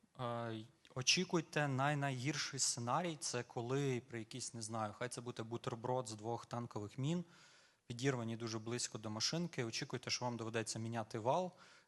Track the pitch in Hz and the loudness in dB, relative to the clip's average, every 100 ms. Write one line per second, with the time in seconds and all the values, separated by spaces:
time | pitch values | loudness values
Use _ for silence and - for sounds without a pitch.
0 | _ - 120 117 117 110 113 - - 131 | _ -4 -2 0 -2 -4 -8 -18 -8 0
1 | 123 - 180 170 156 156 143 131 139 147 | 4 4 4 2 2 2 2 4 4 4
2 | 139 127 135 143 - 131 - - 120 143 | 2 0 0 0 -2 0 0 2 2 2
3 | 175 151 - 123 - 123 117 139 139 123 | 2 -2 -2 -2 -2 -4 2 2 4 2
4 | - 117 110 127 - 117 107 113 107 98 | -2 -8 -6 -6 -6 -6 -4 -2 -2 -2
5 | 123 - 120 120 113 117 - 117 120 127 | -4 -2 -6 -6 -4 -2 -2 -2 0 0
6 | 113 110 110 117 - 120 120 110 104 - | 0 -4 -4 -4 -4 -4 -4 -4 -4 0
7 | 139 175 170 - - - - _ - 117 | 2 2 -2 -14 -20 -20 -20 _ -8 2
8 | 139 127 113 113 117 110 113 117 - 113 | 2 4 0 -2 -2 -2 -2 -2 -2 -4
9 | 107 107 - 165 175 - 117 - 143 123 | -4 0 2 2 0 0 0 -2 -2 -4
10 | - - 123 117 113 113 110 113 113 117 | -2 0 0 0 0 0 0 -2 0 -2
11 | 107 117 113 165 180 - - - | -2 0 4 4 2 -6 -20 -20